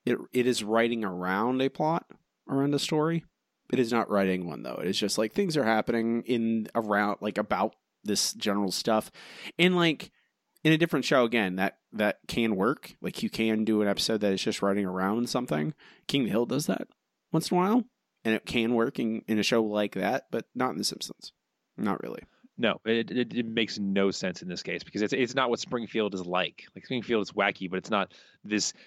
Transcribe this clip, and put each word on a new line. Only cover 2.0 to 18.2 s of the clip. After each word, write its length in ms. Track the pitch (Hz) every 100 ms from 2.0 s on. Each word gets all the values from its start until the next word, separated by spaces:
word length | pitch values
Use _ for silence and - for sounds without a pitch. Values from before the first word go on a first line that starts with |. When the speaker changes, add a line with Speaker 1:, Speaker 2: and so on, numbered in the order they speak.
| - - _ _ -
Speaker 1:
around 260 | 135 143
a 40 | 143
story. 440 | - 156 160 165 - _ _ _ -
It 60 | 123
is 140 | 117
not 180 | 117 -
writing 380 | 101 95 92 85
one, 140 | 65
though. 160 | 60 -
It 60 | 90
is 100 | -
just, 200 | - -
like, 140 | 110
things 220 | - 196 151
are 80 |
happening 580 | 113 110 113 117 113 117 -
in, 400 | 117 113 113 107
around, 440 | 117 107 104 104 -
like, 180 | 107 98
about 380 | 104 92 107 _ _ _
this 300 | 104 101 -
general 400 | 113 107 101 98
stuff. 380 | - 117 110 - - - - - -
And, 180 | 180 180
like, 340 | 170 - - _ _ _ _ _
in 80 | 156
a 60 | 156
different 260 | 165 151
show, 200 | 123 139
again, 320 | 117 117 95 92
that, 200 | 98 - _
that 260 | 107 104 - -
can 300 | 120 113 95
work. 380 | 107 156 - -
Like, 200 | 87 -
you 60 | 110
can 360 | - 110 110
do 180 | 110 107
an 60 | 104
episode 340 | 98 - 110
that 100 | 101
is 100 | 95
just 200 | 113 -
writing 240 | 98 101 95
around 420 | 92 95 113 120
something. 460 | 131 123 151 156 - - - -
King 160 | 143
of 40 | 110
the 20 |
Hill 160 | 107 120
does 200 | 135 151
that 220 | - - _ _ _ -
once 180 | 165 -
in 60 | 180
a 20 |
while, 240 | 185 240 - _ _ _